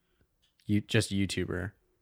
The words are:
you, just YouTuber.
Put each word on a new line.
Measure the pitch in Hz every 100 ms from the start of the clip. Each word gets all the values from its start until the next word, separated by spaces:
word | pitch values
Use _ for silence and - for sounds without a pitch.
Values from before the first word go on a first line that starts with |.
| _ _ _ _ _ _ -
you, | 104
just | - 113 -
YouTuber. | 98 98 - 90 90 92 - _ _